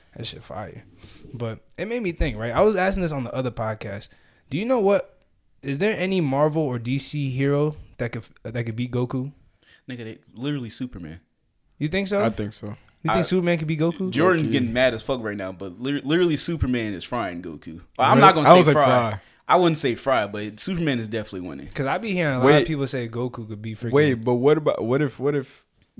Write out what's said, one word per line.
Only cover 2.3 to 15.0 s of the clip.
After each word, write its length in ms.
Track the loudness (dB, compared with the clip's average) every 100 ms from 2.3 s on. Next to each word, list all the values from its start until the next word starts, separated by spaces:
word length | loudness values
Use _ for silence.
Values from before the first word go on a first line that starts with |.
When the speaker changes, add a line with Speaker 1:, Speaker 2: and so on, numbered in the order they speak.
| -2
Speaker 1:
right? 140 | -4
I 80 | 2
was 140 | 4 4
asking 260 | 0 0
this 80 | -2
on 120 | -4
the 100 | -6
other 180 | -4 -6
podcast. 580 | -4 -6 -6 -8 -10 -12 -20 _ _ _
Do 80 | -6
you 80 | 0
know 140 | 2
what, 380 | 4 2 0 _ _ _ _ _
is 140 | -6 -2
there 160 | 0 0
any 220 | 0 0
Marvel 400 | 2 2 2 2
or 160 | -2 -2
D 200 | -2 -2
C 300 | -2 -2 -4
hero 440 | 0 0 2 0 -2 -14 -8
that 140 | -6
could, 120 | -6 -12 -14
that 200 | -8 -6 -6
could 100 | -6
beat 160 | -4
Goku? 400 | -2 -2 -4 -6 -12 _ _ _ _ -16
Speaker 2:
Nigga, 80 | -14
they, 140 | -14 -16 _ -8
literally 340 | -6 -4 -6
Superman. 520 | -8 -10 -10 -14 -14 _ _ _ _ _ _
Speaker 1:
You 80 | -4
think 180 | -2 0
so? 160 | 0
Speaker 3:
I 60 | 0
think 240 | -2 -6
so. 140 | -8 -12
Speaker 1:
You 420 | -14 _ _ 0
think 80 | 2
Speaker 2:
I, 40 |
Speaker 1:
Superman 360 | 2 2 2 0
could 100 | -2
beat 120 | -2
Goku? 300 | -2 -2 -4
Speaker 2:
Jordan's 320 | 2 2 4 2
Speaker 3:
Low-key. 40 | 0
Speaker 2:
getting 120 | 0
mad 200 | 2 2
as 80 | 0